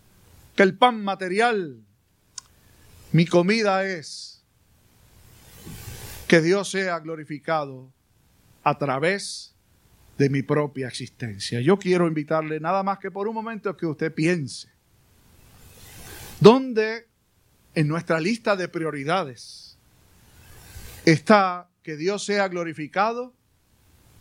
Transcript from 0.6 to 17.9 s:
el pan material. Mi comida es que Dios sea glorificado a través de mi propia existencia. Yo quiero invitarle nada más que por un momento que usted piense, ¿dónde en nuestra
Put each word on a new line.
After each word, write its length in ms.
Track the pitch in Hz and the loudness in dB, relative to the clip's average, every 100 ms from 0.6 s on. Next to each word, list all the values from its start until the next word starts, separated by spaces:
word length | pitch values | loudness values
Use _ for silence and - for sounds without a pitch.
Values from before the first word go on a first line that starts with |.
el 160 | 196 190 | 4 6
pan 240 | 247 226 | 4 4
material. 840 | 202 185 185 196 240 214 156 117 101 _ _ _ _ - - _ _ - - - - | -2 -4 -2 2 2 2 -4 -10 -20 _ _ _ _ -20 -20 _ _ -20 -20 -20 0
Mi 140 | 156 165 | 2 4
comida 580 | 170 175 226 208 190 | 4 4 2 2 0
es 600 | 190 175 - - - - _ _ _ _ _ _ _ - - - - - - - - - - - - | -2 -6 -10 -16 -16 -20 _ _ _ _ _ _ _ -20 -20 -20 -20 -20 -18 -16 -14 -14 -14 -10 4
que 120 | 170 | 4
Dios 300 | 165 202 185 | 6 2 0
sea 300 | 190 185 170 | -4 -2 -4
glorificado 920 | 160 160 147 147 - 160 143 131 131 _ _ _ _ _ _ _ | -6 -10 -10 -8 -2 -2 -2 -10 -18 _ _ _ _ _ _ _
a 160 | 151 143 | -2 0
través 760 | 139 131 160 196 - - - _ _ _ _ _ _ - | 0 0 0 -2 -6 -12 -16 _ _ _ _ _ _ 0
de 140 | 139 | 2
mi 120 | 139 | 2
propia 460 | 135 147 147 131 127 | 0 -2 -2 -6 -8
existencia. 720 | - 123 - 113 98 - 120 | -8 -12 -10 -12 -8 -6 0
Yo 180 | 135 196 | 2 2
quiero 280 | 180 180 170 | 4 2 2
invitarle 540 | 156 143 160 156 156 | 0 -2 -2 -2 -4
nada 220 | 160 196 | -2 -2
más 160 | 196 196 | -2 -4
que 120 | 190 | -8
por 180 | 190 208 | -6 -6
un 60 | |
momento 420 | 226 220 214 196 156 | -6 -8 -6 -6 -4
que 100 | 165 | -6
usted 280 | 139 160 | -4 -4
piense, 560 | 156 156 180 131 - - _ _ _ _ _ _ - - - - - - - - - - - | 0 0 0 -4 -10 -18 _ _ _ _ _ _ -20 -20 -20 -20 -20 -20 -20 -18 -16 -16 8
¿dónde 680 | 190 262 262 220 214 226 - _ _ _ _ _ _ | 10 10 4 0 -2 -4 -14 _ _ _ _ _ _
en 140 | 165 | 0
nuestra 320 | 147 | 0